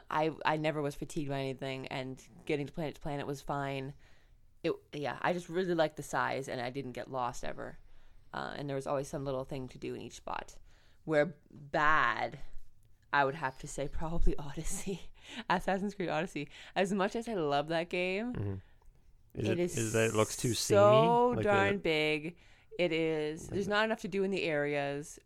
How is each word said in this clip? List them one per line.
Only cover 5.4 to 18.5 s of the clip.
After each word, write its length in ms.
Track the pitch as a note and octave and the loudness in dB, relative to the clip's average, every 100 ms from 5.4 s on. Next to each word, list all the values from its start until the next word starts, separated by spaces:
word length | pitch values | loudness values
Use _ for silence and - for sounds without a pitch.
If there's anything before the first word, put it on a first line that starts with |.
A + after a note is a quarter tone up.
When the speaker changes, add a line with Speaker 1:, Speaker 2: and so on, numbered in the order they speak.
| F3 | -2
Speaker 1:
really 280 | E3 F#3 E3+ | -2 2 2
liked 200 | D#3 - | 2 0
the 60 | |
size, 460 | C#3 C#3+ B2 B2 C3+ | -4 -2 0 -2 -4
and 100 | B2+ | -4
I 120 | A#2+ | -4
didn't 220 | C3+ B2+ | -6 -8
get 180 | B2 - | -8 -6
lost 320 | B2+ B2 B2 - | -4 -4 -4 -6
ever. 320 | C3+ A#2 - - - - - - | -6 -10 -12 -18 -20 -20 -20 -12
Uh, 200 | - C2+ - | -8 -8 -6
and 100 | C#3+ | -4
there 80 | C#3 | -4
was 120 | C#3 | -2
always 200 | C#3+ C#3+ | -2 -2
some 160 | D#3 | -6
little 200 | C#3 C3 C3+ | -4 -4 -6
thing 220 | C#3 B2+ | -8 -8
to 80 | - | -10
do 160 | B2 | -10
in 80 | A#2+ | -8
each 140 | A2 - | -10 -12
spot. 400 | - - - - - - - - - | -8 -8 -8 -14 -20 -20 -20 -14 2
Where 300 | D3+ C#3+ - - | 4 2 -2 -18
bad, 880 | - C#3+ D#3+ D3+ D3+ A#2+ A2+ A#2 C#3 - - - - - - _ | -18 -4 4 6 6 4 2 -4 -6 -6 -6 -6 -12 -20 -20 _
I 120 | C#3+ C3+ | 4 4
would 100 | C3 | 2
have 240 | C3+ - | -4 -6
to 80 | D3 | -8
say 200 | - C#3 | -6 -4
probably 480 | - D#3+ E3 - - | -2 2 6 8 6
<laughs> 40 | |
Odyssey. 600 | D#3+ D3+ D#3+ F#3+ - C4+ - - - B3+ - | 0 -6 -4 -4 -4 -6 -8 -14 -12 -8 0
Assassin's 420 | F3+ - F#3+ G3+ | 0 2 0 -2
Creed 160 | G3 F3 | -2 -2
Odyssey. 400 | D#3 F#3 D3+ C#3+ - - - | -2 -2 -6 -8 -12 -4 0
As 160 | F#3+ | 2
much 220 | G3+ G3 A#3 | 2 0 -2
as 120 | A#3 | -4
I 60 | G#3 | 0
love 320 | D3+ C#3+ D3+ | 2 2 2
that 220 | E3 F3 | -2 0
game, 440 | F3+ F3+ F#3+ A#3+ | -2 -2 -2 -4
Speaker 2:
Mm-hmm. 200 | A#3 G2+ | -4 -4